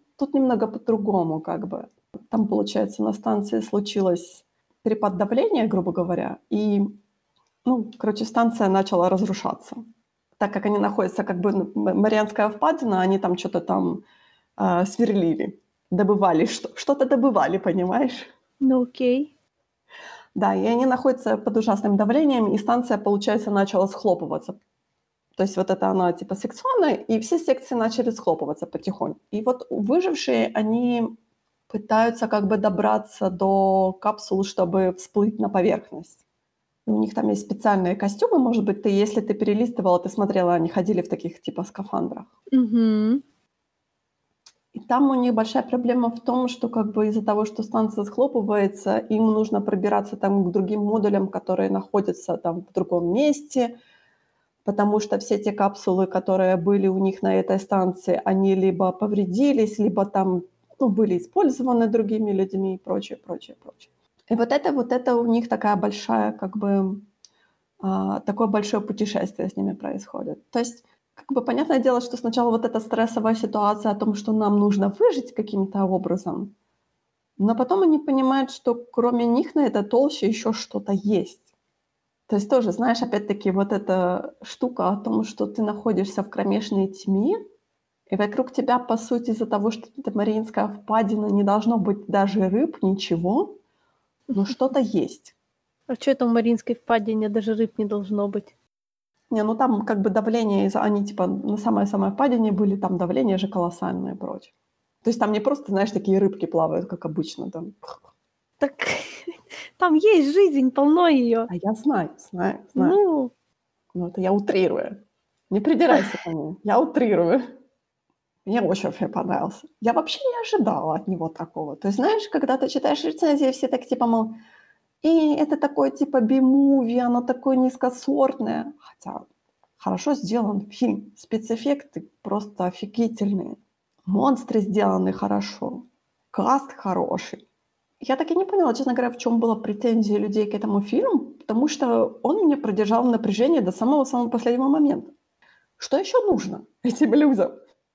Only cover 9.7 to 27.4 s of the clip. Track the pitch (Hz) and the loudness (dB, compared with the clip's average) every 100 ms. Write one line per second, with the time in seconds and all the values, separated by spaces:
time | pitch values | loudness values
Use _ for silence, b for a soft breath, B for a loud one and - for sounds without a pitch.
9.7 | - 226 _ _ _ _ - 202 202 208 | -16 -18 _ _ _ _ -4 -4 -2 -2
10.7 | 208 202 202 185 - - 180 196 196 196 | 0 0 0 -2 -2 -4 -2 0 0 -2
11.7 | - 208 185 208 214 208 208 214 214 302 | -2 0 2 2 2 0 0 -2 0 0
12.7 | 320 240 185 185 196 190 180 - 180 - | 0 0 0 2 2 0 -4 -4 -6 -2
13.7 | 190 180 185 b b b b b - 190 | -2 -2 -4 b b b b b -4 0
14.7 | 175 196 - 233 202 170 156 - - _ | 0 0 0 0 2 2 0 -4 -8 _
15.7 | _ - 180 202 202 185 160 165 - - | _ -4 0 2 4 4 4 2 -2 -10
16.7 | - - 285 262 277 269 202 143 185 190 | -8 -2 0 2 4 4 2 2 0 0
17.7 | 180 180 208 269 - - _ _ - 269 | 0 0 0 0 -4 -16 _ _ -2 2
18.7 | 254 247 - 254 254 294 _ _ _ _ | 4 2 0 2 2 -2 _ _ _ _
19.7 | _ _ B B B B - 196 190 208 | _ _ B B B B -2 0 2 2
20.7 | 233 262 254 269 254 220 214 233 208 220 | 2 2 2 2 0 0 -2 0 0 2
21.7 | 202 208 196 208 254 302 254 208 208 208 | 2 2 2 4 4 4 4 2 0 0
22.7 | 240 247 208 208 202 202 214 214 202 196 | 0 0 -2 0 0 2 0 0 0 2
23.7 | 196 196 196 214 175 156 156 - - _ | 2 0 0 0 0 -2 -8 -8 -16 _
24.7 | _ _ _ _ _ _ - 196 196 - | _ _ _ _ _ _ -2 -2 0 -2
25.7 | 190 190 190 180 170 202 196 214 - 508 | 0 0 2 2 0 -6 -8 -8 -6 -2
26.7 | 508 320 - - 226 220 339 | 2 2 0 -2 -2 0 -2